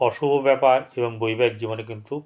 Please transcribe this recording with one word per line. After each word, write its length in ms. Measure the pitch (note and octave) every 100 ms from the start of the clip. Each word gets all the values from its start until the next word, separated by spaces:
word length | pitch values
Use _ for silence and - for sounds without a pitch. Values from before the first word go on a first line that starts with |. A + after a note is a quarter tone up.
অশুভ 300 | A#2+ - D3 C#3+
ব্যাপার 360 | C3+ C3 C3 C3 C3 -
এবং 140 | A#2 A2+
বৈবাহিক 360 | A2+ A2 B2 G#2+
জীবনে 240 | A2 A2
কিন্তু 300 | A2 G#2+ G#2+ D3